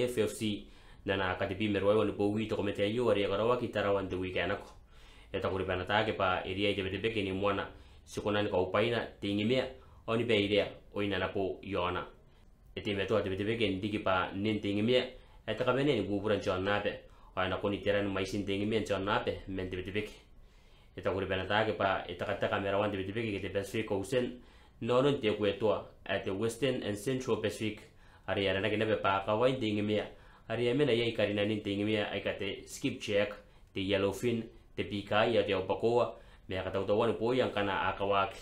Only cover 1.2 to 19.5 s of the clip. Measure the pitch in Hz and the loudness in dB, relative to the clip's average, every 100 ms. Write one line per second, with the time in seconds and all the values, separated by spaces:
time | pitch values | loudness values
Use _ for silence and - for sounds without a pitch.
1.2 | 95 92 95 95 107 101 98 107 101 95 | 0 0 -2 0 0 2 4 4 2 2
2.2 | 104 107 104 104 98 98 101 113 120 101 | 0 0 0 -2 -2 0 0 2 2 2
3.2 | 98 98 113 123 - 107 101 98 92 92 | 2 2 2 0 0 0 0 0 0 -4
4.2 | 92 92 87 101 - - - - - - | -4 -2 -2 -2 -8 -20 -20 -20 -20 -20
5.2 | - 95 95 92 92 92 92 104 110 98 | -10 -4 -2 -2 -2 -2 0 0 0 0
6.2 | 95 90 - 92 104 98 95 95 113 110 | 0 0 -2 0 0 0 -2 -2 -2 -2
7.2 | 98 95 101 98 - - - - - - | -2 0 0 0 -4 -12 -20 -20 -12 -6
8.2 | 107 104 104 95 92 104 117 117 - - | 0 0 2 2 2 2 2 0 -4 -6
9.2 | 101 101 107 127 - - - - - 117 | -2 0 2 2 0 -8 -18 -14 -4 -2
10.2 | 117 107 101 101 90 - - 101 104 92 | 2 4 4 4 2 -4 -10 -4 -2 0
11.2 | 95 101 95 76 95 95 87 90 82 - | -2 0 -2 -4 -4 -2 0 -2 -6 -14
12.2 | - - - - - - 107 98 95 107 | -20 -20 -20 -20 -14 -8 -4 -2 2 0
13.2 | 98 95 101 113 104 95 104 104 104 92 | 0 0 0 0 0 0 -2 -2 0 0
14.2 | 76 92 107 107 101 101 110 123 - - | 0 -2 0 0 0 0 2 2 0 -8
15.2 | - - - 113 127 127 143 120 95 101 | -20 -12 -8 -2 0 2 2 2 0 -2
16.2 | 104 98 101 92 98 104 101 - - - | 0 0 0 -2 0 0 0 -4 -12 -20
17.2 | - - 92 92 104 98 101 101 101 95 | -10 -4 -2 0 -2 0 2 2 0 -2
18.2 | 95 104 95 98 104 113 - 98 98 117 | -2 -2 -2 -2 0 0 0 -2 2 0
19.2 | 110 90 - | 0 -4 -6